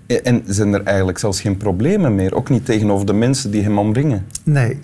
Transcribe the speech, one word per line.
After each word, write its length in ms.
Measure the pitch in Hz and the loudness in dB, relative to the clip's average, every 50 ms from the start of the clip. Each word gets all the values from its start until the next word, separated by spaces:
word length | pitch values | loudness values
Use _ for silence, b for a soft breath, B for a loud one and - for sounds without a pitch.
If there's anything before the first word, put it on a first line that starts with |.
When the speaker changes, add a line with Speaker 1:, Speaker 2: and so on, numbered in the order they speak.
| - | -4
Speaker 1:
Ja, 100 | - 123 | -2 -2
en 260 | - - 123 120 110 - | 0 2 2 0 0 0
zijn 260 | 98 98 104 107 101 101 | -2 -2 0 0 2 0
er 80 | 98 | 0
eigenlijk 360 | 98 98 101 98 95 92 90 - | 0 0 0 2 0 0 -2 -2
zelfs 220 | - 107 92 - | -2 -4 -2 -2
geen 160 | - 107 98 | -2 -2 -2
problemen 580 | 98 104 104 90 92 117 160 202 214 175 131 104 | -2 -2 -2 0 0 0 0 2 2 2 2 2
meer? 200 | 95 92 95 - | 2 0 0 0
Ook 140 | 107 120 - | -2 0 0
niet 140 | 135 113 - | 0 0 0
tegenover 420 | - 113 107 107 104 98 98 101 | 0 0 0 2 2 0 0 0
de 60 | 107 | 0
mensen 380 | 98 104 117 127 139 135 - 104 | 0 2 2 2 0 0 -2 -2
die 120 | 104 107 | -2 0
hem 160 | 98 104 104 101 | 0 0 0 0
omringen? 480 | 104 107 107 127 147 156 120 98 98 - - - - | 0 0 0 0 0 0 -2 -2 -4 -8 -12 -6 -2
Speaker 2:
Nee, 340 | 156 147 139 120 113 143 143 | 0 2 2 2 0 -2 -6